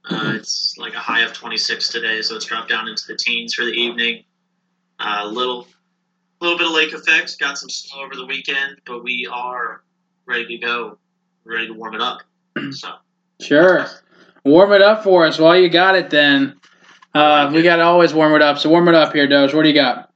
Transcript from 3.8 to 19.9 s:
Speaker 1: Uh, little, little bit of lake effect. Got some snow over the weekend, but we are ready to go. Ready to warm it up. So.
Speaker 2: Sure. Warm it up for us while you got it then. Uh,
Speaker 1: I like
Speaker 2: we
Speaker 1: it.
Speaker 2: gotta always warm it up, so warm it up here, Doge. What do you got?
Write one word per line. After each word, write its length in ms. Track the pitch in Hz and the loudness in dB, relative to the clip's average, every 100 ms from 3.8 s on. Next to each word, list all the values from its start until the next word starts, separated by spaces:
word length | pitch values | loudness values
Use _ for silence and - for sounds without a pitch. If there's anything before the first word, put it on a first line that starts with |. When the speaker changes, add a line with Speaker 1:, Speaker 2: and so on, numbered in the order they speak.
| 120 113 117 117 _ _ _ _ _ _ _ - | -6 -4 -6 -6 _ _ _ _ _ _ _ -14
Speaker 1:
Uh, 300 | 107 104 104 | -8 -8 -8
little, 380 | 113 127 123 123 _ _ _ _ _ _ _ | -6 -6 -6 -14 _ _ _ _ _ _ _
little 160 | 175 175 | -4 -2
bit 100 | 165 | -2
of 60 | |
lake 200 | 160 156 | -2 -2
effect. 460 | - - 156 143 - | -4 -2 -2 -4 -8
Got 200 | 143 143 | -8 -8
some 100 | 131 | -12
snow 340 | - - 139 | -14 -14 -18
over 140 | 135 131 | -16 -16
the 100 | 127 | -12
weekend, 540 | 135 131 135 131 139 - | -10 -8 -6 -8 -12 -16
but 180 | 120 | -14
we 240 | 120 123 120 | -10 -10 -10
are 520 | 123 123 123 120 - _ _ _ _ - | -10 -10 -10 -10 -12 _ _ _ _ -8
ready 200 | 120 117 | -8 -8
to 120 | 117 | -10
go. 400 | 120 120 110 - _ _ _ _ | -8 -8 -8 -16 _ _ _ _
Ready 220 | 113 113 110 | -12 -10 -10
to 40 | |
warm 220 | 113 113 | -12 -14
it 60 | 110 | -8
up. 180 | 123 - _ _ _ - 143 | -8 -8 _ _ _ -12 -12
So. 160 | - - - _ _ _ _ | -14 -16 -20 _ _ _ _
Speaker 2:
Sure. 460 | - 147 185 165 117 - _ _ _ _ | 0 4 4 4 -4 -14 _ _ _ _
Warm 280 | 135 160 202 | 4 6 6
it 100 | 202 | 6
up 220 | 202 214 | 6 4
for 200 | 196 180 | 2 4
us 140 | 156 156 | 2 4
while 200 | 160 180 | 4 6
you 100 | 175 | 4
got 260 | 170 190 | 4 2
it 160 | 190 - | 2 0
then. 460 | 147 147 139 135 - _ _ _ _ _ | 2 4 2 0 -6 _ _ _ _ _
Uh, 40 | 151 | 2
Speaker 1:
I 260 | 151 151 | 4 4
like 100 | 139 | 2
Speaker 2:
we 60 | 160 | 2
Speaker 1:
it. 20 | |
Speaker 2:
gotta 220 | 170 170 | 2 4
always 280 | 170 175 165 | 4 4 4
warm 220 | 151 156 | 4 2
it 80 | 151 | 4
up, 160 | 147 143 | 2 2
so 100 | 151 | 2
warm 200 | 170 175 | 4 6
it 60 | |
up 200 | 165 147 | 4 4
here, 120 | 151 139 | 2 2
Doge. 280 | 143 139 | 4 4
What 80 | 151 | 2
do 60 | 151 | 2
you 60 | |
got? 360 | 143 131 | 4 2